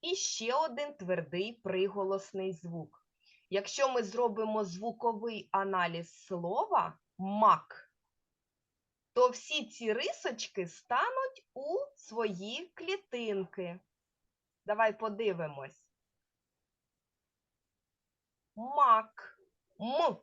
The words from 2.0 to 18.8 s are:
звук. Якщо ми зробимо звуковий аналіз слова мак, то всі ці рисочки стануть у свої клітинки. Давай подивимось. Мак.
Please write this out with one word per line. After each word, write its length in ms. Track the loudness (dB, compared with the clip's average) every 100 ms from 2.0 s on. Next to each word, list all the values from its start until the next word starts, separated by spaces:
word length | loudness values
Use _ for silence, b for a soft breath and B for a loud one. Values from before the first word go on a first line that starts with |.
| -2 -2 -4 -6 -6
звук. 540 | -6 -8 -10 -10 -16 _ _ b b b
Якщо 420 | -4 -4 0 2
ми 100 | 2
зробимо 600 | -2 0 0 0 -2 -2
звуковий 840 | -2 -4 -8 -2 -2 -2 -6 -8 -2
аналіз 600 | -2 0 0 0 -2 -10
слова 840 | -16 -8 -6 -2 0 2 2 0 -6 _ -8
мак, 760 | -4 4 6 6 2 -20 -20 _ _ _ _ _ _ _ _ _ _ _ _
то 160 | 4 4
всі 380 | 4 -6 -6 -6
ці 260 | -6 -2
рисочки 720 | 0 -2 -2 -6 -6 -8 -6 -6
стануть 800 | -8 _ 2 2 0 -4 -6 _
у 240 | -10 -4 -4 -4 _
свої 680 | -10 -2 -2 -2 -8 -10 -12
клітинки. 1040 | -10 -6 -6 _ -6 -2 -4 -4 -6 -8 -10 _ _ _ _ _ _ _ _
Давай 340 | -4 2 2 2
подивимось. 880 | -6 -2 -2 0 -6 -8 -14 _ _ _ _ _ _ _ _ _ _ _ _ _ _ _ _ _ _ _ _ _ _ _ _ _ _ _ _ -12
Мак. 840 | -2 6